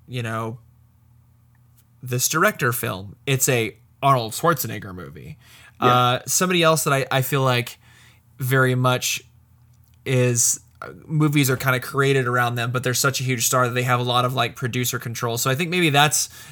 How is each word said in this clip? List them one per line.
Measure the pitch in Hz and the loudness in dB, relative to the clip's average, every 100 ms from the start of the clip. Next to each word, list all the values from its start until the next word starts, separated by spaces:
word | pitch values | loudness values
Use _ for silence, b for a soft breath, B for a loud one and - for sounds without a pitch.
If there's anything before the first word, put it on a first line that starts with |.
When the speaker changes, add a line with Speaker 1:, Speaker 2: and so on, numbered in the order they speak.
| - | -12
Speaker 1:
you | 123 | -8
know, | 117 113 113 131 - _ _ _ _ _ _ _ _ _ _ _ _ _ | -6 -6 -8 -10 -18 _ _ _ _ _ _ _ _ _ _ _ _ _
this | 123 123 - | -6 -2 0
director | 156 208 - 127 | 2 2 2 0
film." | 120 117 95 101 - - | 0 -4 -6 -12 -8 -2
It's | 135 - | 0 2
a | 123 110 - _ _ | 2 0 -6 _ _
Arnold | 139 135 110 | 4 4 0
Schwarzenegger | - - 156 110 107 101 | 0 0 0 -2 -8 -10
movie. | 90 71 - 64 - b b b - | -12 -14 -16 -18 -20 b b b -2
Speaker 2:
Yeah. | 123 | 2
Speaker 1:
Uh, | 123 123 123 - | 4 2 0 -2
somebody | - 185 180 | -2 0 2
else | 160 160 | 4 2
that | 156 | 2
I, | 139 131 | 0 0
I | 135 | -2
feel | 127 143 | 0 2
like | 131 123 120 - b b b b _ - | 2 2 -2 -10 b b b b _ -10
very | 127 135 127 | 0 2 2
much | 127 127 127 - - - _ _ _ _ _ _ _ | 2 2 0 -2 -6 -8 _ _ _ _ _ _ _
is, | - 127 123 120 - - - - | -2 2 2 2 0 -2 -10 -18
uh, | - - - | -18 -16 -4
movies | 156 151 147 135 | 2 2 4 2
are | 127 | 0
kinda | 135 127 | 0 -2
created | - 135 139 135 123 | -2 0 2 2 2
around | 123 120 120 | 0 0 -2
them, | 117 | -2
but | 120 | -2
they're | 127 | -2
such | 123 139 - | 0 0 0
a | |
huge | 127 123 - | -2 -2 0
star | 131 123 | 2 0
that | |
they | 123 | 0
have | 127 123 | 0 0
a | |
lot | 123 120 | 0 0
of, | 123 | 0
like, | 131 120 - | 0 -4 -4
producer | 127 123 123 120 | -4 -2 -2 -4
control. | 120 117 120 117 | -6 -6 -4 -2
So | 135 | -2
I | |
think | 131 170 | -2 -2
maybe | 180 165 | 0 2
that's, | 143 147 - - B B | 4 4 2 -4 B B